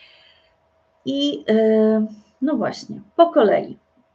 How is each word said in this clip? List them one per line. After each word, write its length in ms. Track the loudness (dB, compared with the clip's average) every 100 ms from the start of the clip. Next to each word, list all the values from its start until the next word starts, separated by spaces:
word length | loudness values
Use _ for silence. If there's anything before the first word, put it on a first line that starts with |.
| -20 _ _ _ _ _ _ _ _ _
I, 400 | -8 -4 -4 -4 -2
e, 580 | 2 2 2 2 0 -2 -8 _ _
no 140 | -4 -2
właśnie, 440 | -4 -8 -14 -18 -4 2
po 140 | 2
kolei. 480 | 4 2 2 -4 -14 _ _ _